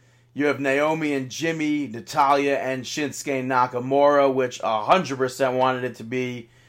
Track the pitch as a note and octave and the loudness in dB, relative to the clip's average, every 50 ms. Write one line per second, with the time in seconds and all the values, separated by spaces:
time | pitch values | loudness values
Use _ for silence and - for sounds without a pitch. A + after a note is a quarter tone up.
0 | _ _ _ _ _ _ - C3 C#3+ D3 C3+ B2 C#3 C#3 C3+ C#3+ D3 D#3 D#3+ D#3+ | _ _ _ _ _ _ -4 -2 0 0 0 0 0 0 2 2 2 0 0 0
1 | D#3 D3+ C#3+ C3+ C3 B2+ A2 - D#3 E3 E3 D#3+ D3+ D3+ D3+ D3 C#3+ A2+ A2 A#2 | -2 -2 -2 -2 -4 -6 -8 -4 -4 -4 -2 -2 -2 -2 -2 -2 -4 -6 -8 -10
2 | G2+ - - D#3 C#3 C#3 C#3+ C#3+ C#3+ C#3 C#3 - A2 C3 C3 C3 A#2+ - - D#3 | -12 -4 0 2 2 4 4 4 2 2 0 0 -2 -2 -4 -6 -6 -8 -6 -4
3 | D3+ C3+ - - - D3+ C#3 C3 B2+ B2+ C3 B2+ B2+ B2+ B2 B2 B2 C3 C3+ C#3 | -4 -4 -6 -8 -6 -6 -4 -4 -2 0 2 2 2 2 0 -4 -2 0 2 4
4 | C#3+ D3 D3 C#3+ C#3 C#3 B2+ C3 C3 B2 - - - A2 A2 G#2+ G#2+ B2 F3 F#3+ | 6 6 6 6 4 4 4 2 0 -2 -2 -4 -2 -2 -2 0 2 4 4 4
5 | E3 B2+ C#3 B2+ C3 B2 - - C3+ B2+ B2+ B2+ B2+ C3 C3 B2+ B2+ B2 A2 - | 2 0 -2 -2 -2 -2 0 0 0 0 2 2 2 2 0 0 -4 -6 -8 -10
6 | A#2 A2+ B2+ B2+ B2+ B2 B2 A#2+ - - _ _ _ | -10 -6 -4 -4 -4 -4 -6 -10 -12 -16 _ _ _